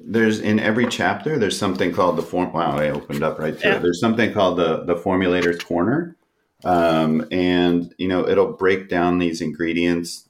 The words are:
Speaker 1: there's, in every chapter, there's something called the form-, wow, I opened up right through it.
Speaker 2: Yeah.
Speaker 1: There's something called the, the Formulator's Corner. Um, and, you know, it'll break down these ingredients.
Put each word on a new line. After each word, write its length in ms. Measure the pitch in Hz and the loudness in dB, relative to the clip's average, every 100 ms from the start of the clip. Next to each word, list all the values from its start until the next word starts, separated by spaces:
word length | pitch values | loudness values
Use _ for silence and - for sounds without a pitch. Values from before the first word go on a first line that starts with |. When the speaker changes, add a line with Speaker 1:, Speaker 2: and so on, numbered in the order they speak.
Speaker 1:
there's, 400 | - 107 110 107 | -4 0 2 2
in 180 | 104 107 | 0 2
every 300 | 104 110 120 | 2 0 0
chapter, 500 | - 90 101 151 151 | 0 0 0 -2 0
there's 200 | 101 - | 0 0
something 340 | 101 92 92 | -4 0 -2
called 240 | 85 90 80 | 2 0 0
the 60 | |
form-, 300 | 80 90 90 | -2 -2 -2
wow, 240 | 82 80 71 | -2 -2 0
I 140 | 76 | -2
opened 320 | 73 - 71 | -4 -6 -4
up 160 | 78 76 | -4 -2
right 180 | 78 78 | -6 -2
through 140 | 101 | -2
it. 40 | |
Speaker 2:
Yeah. 40 | - | 0
Speaker 1:
There's 220 | 87 87 | 0 0
something 320 | 117 113 107 | 0 2 0
called 240 | 104 95 87 | 2 0 2
the, 280 | 82 80 | 0 0
the 120 | 85 85 | -2 -2
Formulator's 680 | 101 92 92 90 87 85 | 0 0 2 2 0 -2
Corner. 540 | - 85 95 147 175 - _ _ _ _ | -4 -2 0 0 -4 -10 _ _ _ _
Um, 600 | - 87 82 80 80 78 - | 0 2 2 2 2 0 -2
and, 640 | 90 90 87 87 87 87 - | 0 2 4 4 2 -2 -6
you 120 | 92 | -2
know, 180 | 92 80 | 0 2
it'll 260 | 98 92 | 2 2
break 360 | - 92 95 - | 2 0 0 -2
down 300 | 90 87 90 | 0 2 2
these 220 | 87 82 | 0 -2
ingredients. 840 | 80 76 82 82 87 87 85 - - | -6 -4 -2 0 0 0 -4 -12 -14